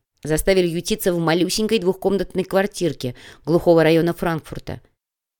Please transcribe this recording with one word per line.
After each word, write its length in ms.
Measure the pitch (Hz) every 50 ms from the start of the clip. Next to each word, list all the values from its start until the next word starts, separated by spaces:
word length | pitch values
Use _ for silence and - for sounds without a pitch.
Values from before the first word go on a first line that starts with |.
| _ _ _ _ -
заставили 440 | 147 156 156 - - 190 185 180
ютиться 460 | 170 160 175 - - - - - 190 175
в 60 | 170
малюсенькой 600 | 165 160 160 180 160 180 - - 220 208 220 226
двухкомнатной 640 | 175 185 185 - - 196 202 190 185 - - 175 180
квартирке 720 | - 185 190 196 202 - - 175 160 135 - - 123 123 - - - - - -
глухого 380 | 147 160 165 - 175 170 165 160
района 300 | 156 165 165 165 170 170
Франкфурта, 680 | - 185 175 165 156 - - - - - - - - _ _ _ _ _ _ _ _ _ _ _ _